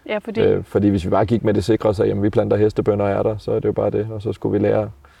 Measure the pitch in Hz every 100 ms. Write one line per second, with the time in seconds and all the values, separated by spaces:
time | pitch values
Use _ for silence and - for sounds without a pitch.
0 | - 214 233 202 104 98 92 101 101 98
1 | 87 98 107 117 110 104 98 110 107 98
2 | 104 101 104 110 104 104 107 107 104 101
3 | 101 101 107 107 - 110 107 104 107 107
4 | 107 110 104 101 110 101 104 107 107 -
5 | - _